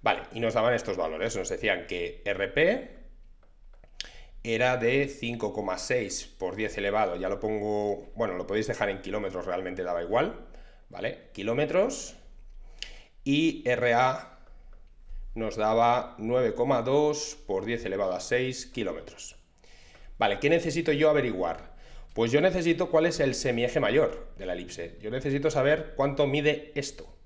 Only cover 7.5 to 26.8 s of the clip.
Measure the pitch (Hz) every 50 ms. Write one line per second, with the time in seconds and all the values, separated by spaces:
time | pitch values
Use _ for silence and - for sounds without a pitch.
7.5 | 107 107 104 107 104 104 104 104 101 - - - - - 113 101 92 90 90 90
8.5 | 98 110 113 - 113 - 107 101 95 92 92 92 98 107 101 95 90 90 87 95
9.5 | 87 92 95 92 87 90 90 87 87 85 85 87 104 120 151 208 233 - - -
10.5 | - - - - - - - - 95 92 98 120 - - - - - 95 98 110
11.5 | 117 131 151 143 - 185 208 254 - - - - - - - - - - - -
12.5 | - - - - - - - - - - - _ _ - - 135 139 147 160 165
13.5 | 139 - - 123 123 113 120 120 117 120 127 127 131 - - - - - - -
14.5 | - - - - - - - - - - - - - - - - - 113 113 107
15.5 | 95 107 107 107 110 117 117 120 120 123 123 - - - 107 113 123 127 127 110
16.5 | 101 - 120 139 135 120 113 127 135 147 151 151 151 147 - - - - - -
17.5 | 98 95 98 110 117 117 117 95 95 98 101 92 90 92 - - 123 123 131 127
18.5 | 127 - - - - 120 107 92 82 - - - - - - - - - _ _
19.5 | _ _ _ - - - - - - - - - - - 113 104 101 - - 143
20.5 | 165 165 170 165 151 170 160 160 147 143 156 151 151 147 127 120 101 92 90 82
21.5 | 80 - - - - - - - - - - - - 110 113 113 123 147 170 190
22.5 | 175 185 165 170 165 - 143 - - 160 160 175 - - 143 135 120 - - 135
23.5 | 120 117 120 120 - 151 123 104 113 147 147 - - - - - - - 92 92
24.5 | 90 90 90 90 - - 85 85 - - 101 107 117 131 - 143 135 143 143 156
25.5 | 127 151 131 143 151 156 156 - - - 139 143 139 147 147 135 135 151 143 151
26.5 | 147 147 - - - 143